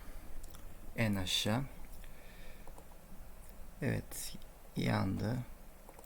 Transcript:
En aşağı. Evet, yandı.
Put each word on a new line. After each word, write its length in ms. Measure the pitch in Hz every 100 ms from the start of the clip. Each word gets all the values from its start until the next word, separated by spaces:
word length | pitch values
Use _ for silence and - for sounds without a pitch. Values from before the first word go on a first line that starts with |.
| - - - - - - - - - -
En 180 | 110
aşağı. 480 | 98 90 - 104 113 139 - - - - - - - - - - - - - - - - - - - - -
Evet, 520 | 135 107 - - - - - - - -
yandı. 640 | 123 107 101 95 101 127 123 - - - - -